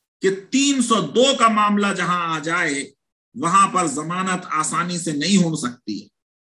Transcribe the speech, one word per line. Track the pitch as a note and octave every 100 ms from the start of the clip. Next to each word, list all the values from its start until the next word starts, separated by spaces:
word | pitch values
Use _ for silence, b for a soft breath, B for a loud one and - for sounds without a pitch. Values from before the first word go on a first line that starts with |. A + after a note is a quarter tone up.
| _ _
कि | F#3+
तीन | F#3+ - C4 C#4 C#4
सौ | A#3 A3
दो | D#3 A3 C4+ C4
का | A#3
मामला | G#3+ G#3 G3+ G3+
जहां | F3+ F3 F3
आ | E3+ D#3+
जाए, | D3+ E3+ E3 C#3 B2+ _ _ _ _ A2+
वहां | E3 F#3+ G3
पर | F#3 E3
जमानत | C#3 D#3 F3+ F#3+ F3+ -
आसानी | D#3 D3+ D#3+ F3+ F3
से | E3+
नहीं | D3 D#3+ G3+
हो | E3 D3+
सकती | B2 - - G2
है। | - _ _ _ _